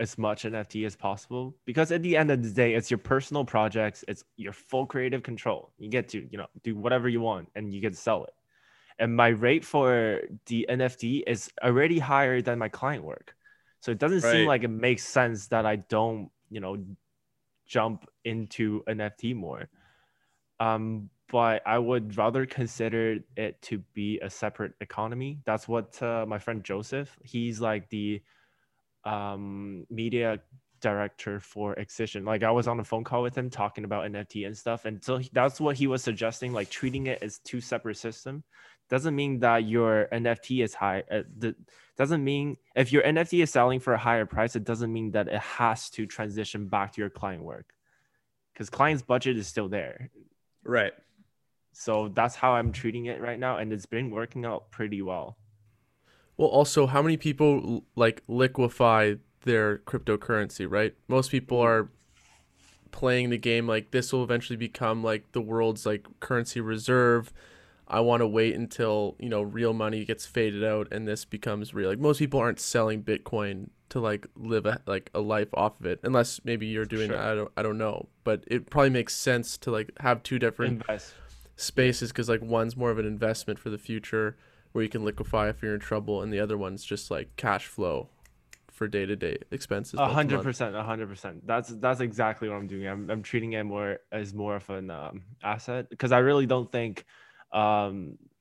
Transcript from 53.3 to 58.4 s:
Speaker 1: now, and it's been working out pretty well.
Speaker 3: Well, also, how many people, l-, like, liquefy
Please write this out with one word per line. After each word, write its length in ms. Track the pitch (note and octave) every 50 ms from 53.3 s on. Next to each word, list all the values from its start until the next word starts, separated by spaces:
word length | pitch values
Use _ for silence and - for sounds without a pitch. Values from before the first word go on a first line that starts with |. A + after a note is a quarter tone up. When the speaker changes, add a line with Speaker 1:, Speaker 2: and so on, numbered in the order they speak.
| A#2+ A#2
Speaker 1:
now, 180 | B2+ B2+ B2 F2
and 140 | A2 A2
it's 120 | G#2+ G#2 G2
been 240 | - A2+ A#2 C3 B2
working 340 | G#2+ G#2+ A#2 A#2+ - C3 A#2+
out 260 | A#2 G#2+ - - _
pretty 320 | - - A2 G#2 G#2 G2
well. 360 | F#2+ F#2 F#2 F2 D2+ - A2+ - _ _ _ _ _ _ _ _ _ _ _ _ _ _ _ _ _ _ _ -
Speaker 3:
Well, 100 | D3+ -
also, 380 | - C#3 D3 C#3+ - D3+ C#3
how 140 | C3 C3 C#3+
many 140 | D3 D#3+ D#3+
people, 440 | D3+ - D#3 C#3 - D#3 D3 C#3+ C3 -
l-, 200 | G2+ A#2 - - _ _
like, 280 | A#2+ A#2 A2+ A2+ - -
liquefy 880 | - A2+ B2